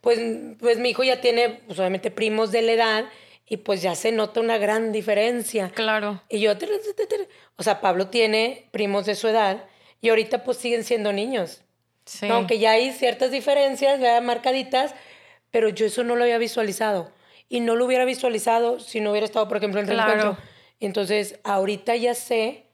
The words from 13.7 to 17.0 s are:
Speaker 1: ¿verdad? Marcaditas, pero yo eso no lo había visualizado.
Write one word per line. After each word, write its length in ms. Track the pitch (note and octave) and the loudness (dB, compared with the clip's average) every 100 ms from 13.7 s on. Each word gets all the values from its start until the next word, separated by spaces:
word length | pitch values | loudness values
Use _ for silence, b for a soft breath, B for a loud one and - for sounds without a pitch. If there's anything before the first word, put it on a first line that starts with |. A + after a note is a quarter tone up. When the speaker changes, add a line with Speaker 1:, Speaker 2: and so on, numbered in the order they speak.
| C4 C#4 C#4 | 2 0 2
Speaker 1:
¿verdad? 220 | B3 A#3 | 4 2
Marcaditas, 720 | A#3+ A#3 C4 C4 C4 B3+ C#4+ - B B B B _ | 2 -2 0 -2 0 0 0 -6 B B B B _
pero 200 | A#3 A3 | 2 2
yo 180 | G3 A3 | 2 -2
eso 160 | B3 | 0
no 120 | A#3+ A#3+ | 0 2
lo 80 | |
había 140 | A#3+ A#3 | 4 2
visualizado. 720 | A#3 A#3+ G#3+ F#3+ A3 G3 | 0 -2 -2 0 0 0